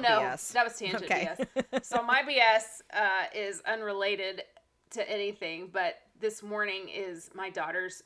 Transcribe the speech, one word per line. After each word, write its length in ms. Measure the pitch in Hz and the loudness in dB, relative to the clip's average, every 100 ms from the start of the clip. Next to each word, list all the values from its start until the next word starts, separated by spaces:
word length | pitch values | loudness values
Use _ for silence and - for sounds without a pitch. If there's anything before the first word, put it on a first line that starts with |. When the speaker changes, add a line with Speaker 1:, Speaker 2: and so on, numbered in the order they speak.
Speaker 1:
no. 180 | 240 220 | 6 4
Speaker 2:
B 40 | |
S? 260 | 127 131 - | 4 -2 -2
Speaker 1:
That 120 | 240 | 0
was 120 | 233 - | 0 -2
tangent 260 | 196 214 | -4 -4
Speaker 2:
Okay. 320 | 165 170 165 180 | 0 0 0 -2
Speaker 1:
B 80 | 247 262 - | -2 -2 -2
S. 120 | 262 | -4
Speaker 2:
<laughs> 40 | - | -2
Speaker 1:
So 160 | 240 | 0
my 200 | 240 262 | 4 4
B 160 | 285 269 | 4 6
S, 440 | 226 220 220 - - | 8 8 4 -8 -6
uh, 340 | 208 202 190 165 | 0 2 2 0
is 260 | 214 202 170 | -4 -6 -4
unrelated 800 | - 220 208 202 196 196 190 190 - - _ _ _ | -4 -4 -2 0 0 0 -4 -6 -12 -20 _ _ _
to 180 | 247 - | -6 -2
anything, 600 | 208 202 202 165 165 180 | -2 -2 -4 -8 -8 -4
but 240 | 185 175 - _ _ | -2 0 -2 _ _
this 240 | 214 208 | -4 -4
morning 460 | 208 208 208 190 185 | -6 -2 -2 -2 -6
is 420 | 202 190 165 - | -8 -8 -10 -12
my 160 | 190 190 | -10 -8
daughter's 520 | 180 156 180 185 - | -4 -4 -2 -4 -8